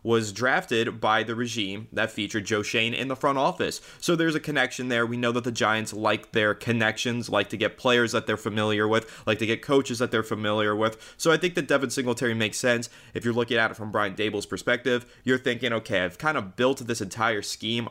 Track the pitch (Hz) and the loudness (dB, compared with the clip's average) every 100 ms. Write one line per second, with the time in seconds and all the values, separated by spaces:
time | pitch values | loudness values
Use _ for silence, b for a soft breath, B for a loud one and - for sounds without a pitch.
0 | 113 117 107 98 127 151 - 117 117 113 | 2 2 2 -2 0 0 0 0 0 0
1 | 113 110 113 113 120 117 98 101 117 - | 2 2 0 -4 -4 -4 -6 -8 -8 -4
2 | 110 - 101 110 98 107 104 117 113 120 | -4 -4 -4 -4 -2 -2 0 0 0 -2
3 | 131 131 147 139 151 175 95 - B B | -4 -2 0 2 0 0 -4 -4 B B
4 | - 165 165 151 156 147 127 - 127 120 | -2 2 2 0 -2 0 0 -2 -2 0
5 | 117 120 120 120 123 113 110 110 107 104 | 0 0 0 0 -2 0 2 2 -2 -2
6 | 107 107 - 113 107 101 - 117 110 110 | 0 0 0 2 2 2 0 2 2 0
7 | 123 120 113 104 98 104 104 - 127 123 | -2 -4 0 0 0 0 -2 0 2 4
8 | 117 117 113 107 113 107 107 104 107 110 | 4 0 0 -2 -2 0 0 2 4 2
9 | - - - 110 110 113 - 139 131 120 | 0 -8 -2 0 0 -2 2 2 2 -2
10 | 120 117 110 107 107 107 107 107 110 - | 0 0 0 -4 0 2 2 2 0 -2
11 | - - 165 156 180 175 139 139 127 139 | -16 -2 2 2 2 -2 2 2 2 -2
12 | 123 117 123 113 107 - 127 120 117 B | -2 0 0 0 -2 0 0 0 -2 B
13 | B - 120 117 120 117 110 - 107 104 | B -4 -2 0 0 2 2 -2 -4 -2
14 | 104 95 107 101 - 95 - 123 131 123 | -2 0 -2 -2 -4 -4 0 0 2 0
15 | - B 123 127 127 117 123 113 110 98 | -2 B 0 0 0 -2 -2 -2 0 0
16 | 90 87 156 151 95 - 127 135 117 113 | 0 -2 -2 -2 -6 2 2 2 -4 -4
17 | 98 117 113 104 - - 110 117 113 | -6 -2 -2 -2 -6 -6 -4 -4 -4